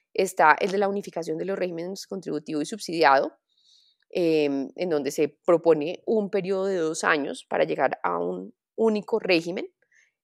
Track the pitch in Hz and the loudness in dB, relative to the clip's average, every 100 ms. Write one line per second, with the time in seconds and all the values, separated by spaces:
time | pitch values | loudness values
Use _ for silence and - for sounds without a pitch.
0 | _ - 185 - 160 147 196 196 202 202 | _ -2 0 4 6 6 2 0 0 -2
1 | 196 170 170 160 180 196 180 165 175 196 | -6 -8 -6 -4 -4 -4 -4 -4 -8 -10
2 | - 196 170 151 151 151 147 214 - 165 | -10 -10 -6 -6 -4 -4 -4 -8 -6 2
3 | 139 135 311 - _ _ _ _ _ _ | 6 6 2 -6 _ _ _ _ _ _
4 | _ - 170 156 147 139 135 - 180 151 | _ 0 2 2 2 0 -4 -6 -2 -2
5 | 135 160 147 - - 170 165 151 147 - | -2 -2 -2 -2 2 4 4 2 0 -6
6 | - 220 202 202 185 196 190 190 160 165 | -2 -2 0 -2 -2 -2 -2 -2 -2 -2
7 | 196 160 147 254 - 175 160 160 135 - | 0 0 -2 -8 -4 -2 0 0 0 0
8 | - 175 175 180 196 - _ - 226 214 | -4 -2 -4 -6 -10 -18 _ -2 0 0
9 | - 220 196 170 170 196 370 _ _ _ | -2 -2 2 2 0 -6 -8 _ _ _
10 | _ _ | _ _